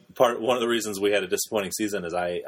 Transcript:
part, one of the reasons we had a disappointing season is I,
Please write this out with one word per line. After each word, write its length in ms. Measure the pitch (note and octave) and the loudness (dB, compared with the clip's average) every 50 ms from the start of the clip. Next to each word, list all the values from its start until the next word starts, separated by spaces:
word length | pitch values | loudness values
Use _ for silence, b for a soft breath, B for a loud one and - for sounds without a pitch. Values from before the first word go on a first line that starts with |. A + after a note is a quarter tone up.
| - - - | -20 -4 2
part, 260 | - C3 A#2 A#2+ A2 | 4 4 4 4 2
one 140 | A2+ B2 B2 | 0 2 2
of 60 | B2 | 2
the 80 | A#2 A#2 | 2 0
reasons 300 | A#2+ A2+ G#2 G#2+ G2+ F#2+ | 0 0 -2 -2 -4 0
we 120 | G2+ G2+ | 0 2
had 120 | G#2 G2+ F#2+ | 2 2 0
a 40 | |
disappointing 460 | F2+ G2+ G2 - - A#2 G#2+ G2 F2+ - | 0 -2 -4 -2 -2 -2 -2 -2 -2 -4
season 320 | - A2 G2+ G2+ G2 F2 | -4 -2 -2 -2 -4 -4
is 80 | E2 E2 | -4 -2
I, 280 | F2 F2 F2 F2+ F2 - | -2 -2 -2 -2 -4 -2